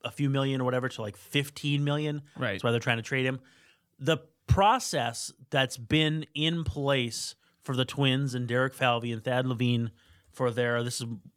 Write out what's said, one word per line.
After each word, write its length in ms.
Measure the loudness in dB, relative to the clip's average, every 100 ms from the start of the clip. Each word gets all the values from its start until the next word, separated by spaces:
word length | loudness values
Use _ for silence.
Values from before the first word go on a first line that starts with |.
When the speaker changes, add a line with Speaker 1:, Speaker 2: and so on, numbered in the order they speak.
Speaker 1:
a 80 | -12
few 180 | -2 0
million 320 | 2 0 0
or 20 | 0
whatever 240 | 0 -2
to, 120 | -4
like, 160 | -10 -10
fifteen 640 | -4 -2 -2 -4 -2 0
million. 380 | 0 0 -2 -4 -8 -6
Speaker 2:
Right. 140 | -4
Speaker 1:
That's 120 | 0
why 80 | 2
they're 80 | 2
trying 180 | 2 0
to 60 |
trade 220 | 0 0 0
him. 140 | -2 -8 _ _ _ _ -6
The 180 | 0 0 -2 _ 2
process 840 | 4 6 4 0 -2 -2 -4 -10 -12 -4
that's 280 | 0 0 -2
been 480 | 2 4 4 0 -4 -2
in 280 | -2 0 -2
place 720 | -2 0 2 0 -4 -10 -12 _ _
for 120 | -6 -2
the 100 | -2
Twins 500 | 2 2 2 0 -2
and 120 | -2
Derek 260 | 0 0 0
Falvey 360 | 2 2 0
and 100 | -6
Thad 240 | -2 0 0
Levine 440 | 0 2 2 -2 -8 _ -20 _
for 180 | -4 -2
their, 320 | 0 0 0
this 160 | -2 -6
is 60 | -8 -10 -14